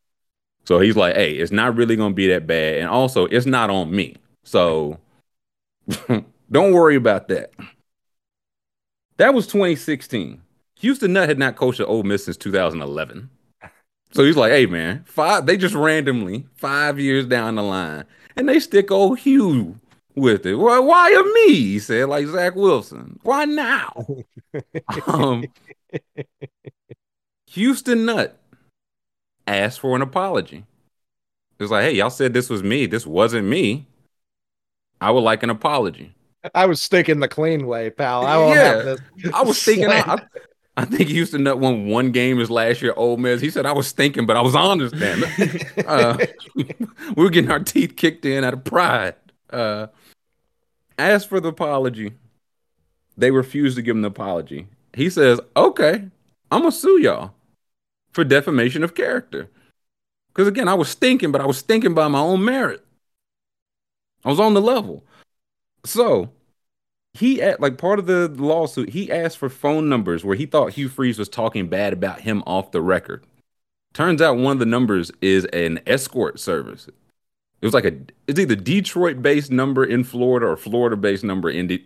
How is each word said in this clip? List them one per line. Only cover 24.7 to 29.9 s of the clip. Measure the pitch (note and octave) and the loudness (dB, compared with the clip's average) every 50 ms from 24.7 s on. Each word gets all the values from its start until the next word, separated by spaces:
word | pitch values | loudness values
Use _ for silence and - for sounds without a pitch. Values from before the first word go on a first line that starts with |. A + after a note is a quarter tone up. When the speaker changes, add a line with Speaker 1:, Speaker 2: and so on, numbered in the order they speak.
| - D#3+ - - G3+ D#3 - | -14 -12 -10 -8 -8 -6 -4
Speaker 1:
Um, | - E3 D3+ C#3+ C3+ B2 A#2+ B2 C3 _ _ _ - - _ _ _ - D#3 - _ _ D3+ C#3+ - _ _ C#3+ - _ _ _ C#3 - _ _ _ - - _ _ _ _ _ _ _ _ _ _ | -2 0 0 0 0 0 -2 -4 -10 _ _ _ -20 -20 _ _ _ -14 -14 -14 _ _ -16 -16 -16 _ _ -20 -20 _ _ _ -20 -20 _ _ _ -20 -20 _ _ _ _ _ _ _ _ _ _
Houston | - F3 G#3+ C4 C4+ - - B3+ A#3+ A3+ A3+ | -6 -2 0 0 0 0 -2 0 0 0 0
Nutt | A#3 A3+ F#3 G#2 - - _ _ _ _ _ _ _ _ _ _ _ _ _ _ _ _ _ _ _ _ _ _ | 0 0 -2 -4 -4 -8 _ _ _ _ _ _ _ _ _ _ _ _ _ _ _ _ _ _ _ _ _ _
asked | G2 G2+ G2 G2+ A2+ B2 - | -4 -2 -2 -2 -4 -4 -6
for | - C3 | -4 -2